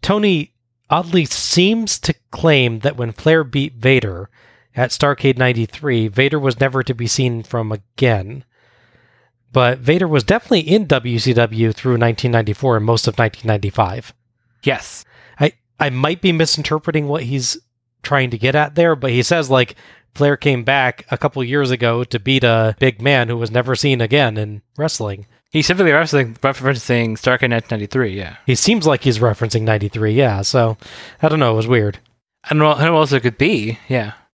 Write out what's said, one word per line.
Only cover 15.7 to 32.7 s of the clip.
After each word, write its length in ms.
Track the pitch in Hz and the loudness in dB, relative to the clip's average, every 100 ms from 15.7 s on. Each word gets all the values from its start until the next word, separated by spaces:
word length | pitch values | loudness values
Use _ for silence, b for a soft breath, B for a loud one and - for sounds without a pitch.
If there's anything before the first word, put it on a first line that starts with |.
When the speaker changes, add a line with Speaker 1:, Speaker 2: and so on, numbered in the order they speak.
| _ | _
Speaker 1:
I 100 | 147 | -4
might 300 | 127 143 175 | 0 -2 0
be 100 | 190 | 0
misinterpreting 760 | 165 160 - 147 156 - 151 147 | 2 0 -2 -2 -4 -2 -4 -2
what 160 | 151 | -4
he's 340 | 117 135 123 - _ _ _ _ | -4 -4 -4 -8 _ _ _ _
trying 280 | - 139 127 | -2 0 0
to 60 | 117 | -2
get 180 | 123 147 | 0 0
at 200 | 147 147 | 0 2
there, 200 | 170 151 | 2 2
but 160 | 131 | 0
he 120 | 120 | 0
says, 260 | - 170 139 | 0 0 2
like, 260 | 131 123 - b b b | 2 0 -4 b b b
Flair 240 | - 143 143 | 0 0 2
came 260 | 147 127 | 0 0
back 420 | 117 139 127 - - | 0 2 0 -4 -10
a 60 | - | -4
couple 260 | 147 139 | -4 -4
years 280 | 123 143 135 | -4 -2 0
ago 320 | 127 117 117 123 | 0 0 -2 -4
to 140 | 117 | -4
beat 240 | 127 135 | 0 2
a 320 | 123 113 110 107 | 4 4 2 2
big 220 | 131 104 | 0 0
man 260 | 127 139 117 | 0 2 0
who 100 | 117 | -2
was 140 | 117 | -2
never 240 | 113 123 127 | -2 -2 0
seen 240 | 143 131 | 0 0
again 360 | 117 143 127 110 | 2 2 0 -2
in 240 | 107 104 _ - | -8 -10 _ -6
wrestling. 480 | 156 - 107 98 104 _ _ | -6 -4 -8 -8 -16 _ _
Speaker 2:
He's 160 | 156 151 | -2 0
typically 240 | 180 180 | 2 4
wrestling, 420 | 147 160 147 120 113 | 4 2 0 0 -2
referencing 800 | 135 135 131 127 - 120 117 | -4 0 -2 -2 0 0 0
Starrcade 360 | 110 - 123 127 | -2 0 2 2
nineteen 180 | 117 - | -2 -2
ninety-three, 460 | 110 104 131 117 95 | -6 -4 -2 -2 -4
yeah. 180 | 90 - - | -12 -10 -2
Speaker 1:
He 100 | 127 | 0
seems 300 | - 226 156 | 2 2 2
like 180 | 135 | 2
he's 160 | 135 113 | 0 2
referencing 420 | 123 104 113 113 | 0 0 -2 -2
ninety-three, 500 | 110 107 104 113 107 | 0 0 -2 -2 0
yeah, 280 | 110 135 98 | 2 2 0
so 360 | 95 135 113 110 B B B B | 0 0 0 -2 B B B B
I 80 | 156 | 0
don't 100 | 156 | 2
know, 140 | 127 | 2
it 40 | 110 | 2
was 100 | 113 | 2
weird. 320 | 123 104 - _ _ _ _ | 2 0 -6 _ _ _ _
Speaker 2:
I 60 | - | -4
don't 100 | 151 | 2
know 140 | 151 | 2